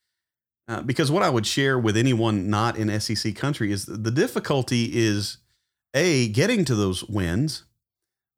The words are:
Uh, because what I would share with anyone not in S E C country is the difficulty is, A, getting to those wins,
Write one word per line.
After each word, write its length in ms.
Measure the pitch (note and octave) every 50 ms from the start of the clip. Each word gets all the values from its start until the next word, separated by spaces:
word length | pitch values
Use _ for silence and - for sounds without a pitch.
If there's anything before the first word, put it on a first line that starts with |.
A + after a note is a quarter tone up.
| _ _ _ _ _ _ _ _ _ _ _ _ _
Uh, 160 | - A2+ - -
because 260 | B2+ B2+ - D#3+ C3+
what 120 | D#3 G3 G#3
I 80 | F3
would 160 | B2+ A#2 G#2+
share 320 | - - C#3 C#3 C3+ C3 B2+
with 180 | A2+ A2 G2+
anyone 500 | A2 B2 C3+ B2 A2 A2+ A2 G#2+ G2+ F#2
not 300 | G#2 G#2 G#2+ A2+ A#2 -
in 140 | A2 A2 G#2+
S 180 | G#2 G#2+ - -
E 60 | A2
C 180 | - - A2+ G2
country 380 | - - C#3 D3 - A#2 G2+
is 140 | G2+ F#2+ -
the 240 | - - A2 A2 A2+
difficulty 800 | A#2 D#3 A#3 B3+ - C4 - - D3 C3+ A#2+ - B2+ A#2+ A#2 - -
is, 440 | A#2 A2+ A2 G#2 G2+ G2+ - - - _ _ _ _ _ _ _ _ _ _ -
A, 320 | C#3 F3 F3+ D3+ C3 A#2+
getting 360 | A2+ G#2 B2 F3 A3 B3+ G#3 E3
to 100 | C3 A#2+
those 280 | G#2 G2+ F#2+ F#2 - -
wins, 600 | - G2+ G#2 F2+ E2 F2 A2 D3+ D#3 - - - _ _ _ _ _ _ _ _ _ _ _ _ _ _